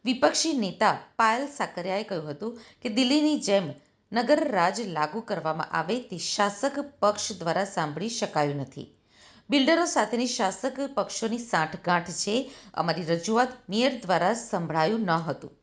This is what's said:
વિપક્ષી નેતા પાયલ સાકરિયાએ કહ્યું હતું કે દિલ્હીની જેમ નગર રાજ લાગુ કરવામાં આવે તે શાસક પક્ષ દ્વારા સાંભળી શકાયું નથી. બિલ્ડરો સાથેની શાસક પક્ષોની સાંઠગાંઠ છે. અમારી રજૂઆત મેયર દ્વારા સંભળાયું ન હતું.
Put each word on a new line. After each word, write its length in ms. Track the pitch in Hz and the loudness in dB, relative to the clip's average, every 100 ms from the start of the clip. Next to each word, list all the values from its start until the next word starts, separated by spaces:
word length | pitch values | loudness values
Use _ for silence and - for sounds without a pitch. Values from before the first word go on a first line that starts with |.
વિપક્ષી 480 | 220 254 302 294 330 | -2 2 2 4 0
નેતા 440 | 285 196 - 214 135 - - | 0 -2 2 2 2 -6 2
પાયલ 300 | 220 233 285 | 2 2 -2
સાકરિયાએ 560 | - 190 - 180 190 | -6 -6 -4 -4 -4
કહ્યું 280 | 220 175 151 | -2 -6 -6
હતું 280 | 147 220 240 - _ | -8 -8 -10 -20 _
કે 60 | 247 | -4
દિલ્હીની 500 | 214 254 302 302 294 | 2 4 4 4 2
જેમ 320 | - 196 165 135 _ _ _ | 2 2 2 -8 _ _ _
નગર 360 | 226 240 302 294 | -2 4 4 4
રાજ 320 | 202 175 196 | 4 2 2
લાગુ 400 | 214 156 151 196 | -4 -2 -2 -2
કરવામાં 500 | 220 180 156 160 - | -4 -4 -2 -2 -2
આવે 300 | 165 160 247 | -2 -2 -4
તે 180 | 247 170 | -4 -8
શાસક 680 | - - 202 202 277 285 294 - | -6 0 0 2 -2 -2 -8 2
પક્ષ 320 | 208 208 - | 2 2 -6
દ્વારા 320 | 190 170 165 | -4 -2 0
સાંભળી 440 | 202 185 151 151 214 | 0 -2 -2 -4 -6
શકાયું 480 | 233 202 156 147 143 | -4 -2 0 0 0
નથી. 340 | 131 - - _ _ _ - - - | -6 -10 -16 _ _ _ -20 -20 0
બિલ્ડરો 360 | 277 269 330 339 | 2 4 4 4
સાથેની 400 | 302 214 233 247 | 2 0 0 -2
શાસક 500 | 240 190 190 269 262 277 | 0 -2 0 -6 -4 -4
પક્ષોની 440 | 220 190 - 226 240 | -2 -2 -4 -4 -4
સાંઠગાંઠ 720 | 240 175 160 180 - 175 170 | 0 0 0 -4 0 0 0
છે. 400 | 160 202 226 269 - - | -6 -2 -2 -4 -14 -12
અમારી 280 | - 170 165 | -4 -2 -2
રજૂઆત 460 | 160 170 180 226 254 - - | 0 -2 2 2 2 -2 -4
મેયર 260 | 202 262 247 | 0 0 0
દ્વારા 340 | 180 170 175 | 0 2 2
સંભળાયું 680 | 233 - 190 165 156 160 226 | 0 -4 -4 0 2 2 2
ન 100 | 196 | 0
હતું. 400 | 165 160 131 - _ | 0 0 -6 -10 _